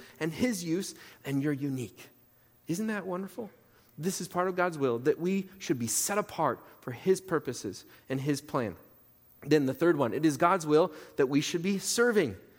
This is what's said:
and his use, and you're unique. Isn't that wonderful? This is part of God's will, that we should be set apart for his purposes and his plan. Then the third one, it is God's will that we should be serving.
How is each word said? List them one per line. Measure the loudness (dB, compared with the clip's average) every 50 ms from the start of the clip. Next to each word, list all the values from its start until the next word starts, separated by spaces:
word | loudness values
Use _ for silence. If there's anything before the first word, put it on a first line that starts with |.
| -16 -20 -10 -6
and | -6 -6 -2
his | 0 0 0 0 -2 -2
use, | -2 -2 -2 -2 -6 -10 -16 -20 -20 -20 -14 -8
and | -4 -2 -2 0
you're | 0 -2
unique. | -2 -4 -6 -6 -6 -8 -10 -14 -18 -20 -20 _ _ _ _ _ _ _ _ _ _ _
Isn't | -6 -4 -4 -2 -4
that | -4 -4 -4
wonderful? | -6 -6 -6 -6 -8 -10 -12 -12 -12 -14 _ _ _ _ _ _ _ _
This | -4 -4 -4 -2 -4
is | -8
part | -6 -2 -2 0 0
of | 2
God's | 2 0 0 2
will, | 2 2 2 2 2
that | 2 2 0 2
we | 2 0 0 0 -2 -4 -12 -16
should | -4 -2 -2 0
be | 0
set | -2 0 0 0 0 0 0
apart | -2 -2 -2 0 0 0 0 -2 -8 -20 -20 -14
for | -10 -10
his | -10 -4 2 2 2 2
purposes | 2 -2 -2 -2 -2 -2 -8 -6 -6 -8 -8 -8 -14 -20 -20 -20 _ _
and | -4 -4
his | 0 0 -2 -2
plan. | -2 -4 -2 -2 -2 -2 -6 -8 -16 -20 -20 -20 _ _ _ _ _ _ -20 _ 0
Then | 2 4 4 4
the | 2 0
third | 2 4 4 4
one, | 4 2 0 0
it | 2 2
is | 2 2
God's | 4 4 4 4 4 2
will | 4 4 4 4 4 0 -10 -18 -18 0
that | 0 0 2
we | 2 0
should | 0 0 -4 -2 -2
be | 0 -2 -2
serving. | -2 -2 0 2 2 4 4 2 2 0 -2 -8 -14 -20 -20